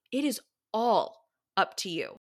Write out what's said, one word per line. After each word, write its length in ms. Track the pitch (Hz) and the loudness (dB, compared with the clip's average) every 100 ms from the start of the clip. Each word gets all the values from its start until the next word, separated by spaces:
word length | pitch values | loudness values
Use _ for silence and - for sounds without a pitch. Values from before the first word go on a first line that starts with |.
| _ | _
It 120 | 254 | -2
is 160 | 294 220 - _ _ | -2 -4 -10 _ _
all 520 | 220 233 185 - - _ _ _ - | 0 4 2 2 -8 _ _ _ 0
up 180 | - - | 0 -2
to 120 | 185 | -6
you. 260 | 165 - - | -4 -6 -10